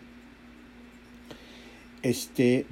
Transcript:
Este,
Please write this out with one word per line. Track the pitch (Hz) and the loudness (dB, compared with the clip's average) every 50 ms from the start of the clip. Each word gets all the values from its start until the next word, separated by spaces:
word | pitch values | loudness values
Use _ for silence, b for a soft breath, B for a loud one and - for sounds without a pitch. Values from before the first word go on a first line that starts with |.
| - - - - - - - - - - - - - - - - - - - - - - - - B B B B B B B B B B B B B B B B | -20 -20 -20 -20 -20 -20 -20 -20 -20 -20 -20 -20 -20 -20 -20 -20 -20 -20 -20 -20 -20 -20 -20 -20 B B B B B B B B B B B B B B B B
Este, | - 127 117 - - - - - 127 123 123 131 - - | -2 -2 -2 -2 -4 -8 -2 2 2 4 4 2 -2 -6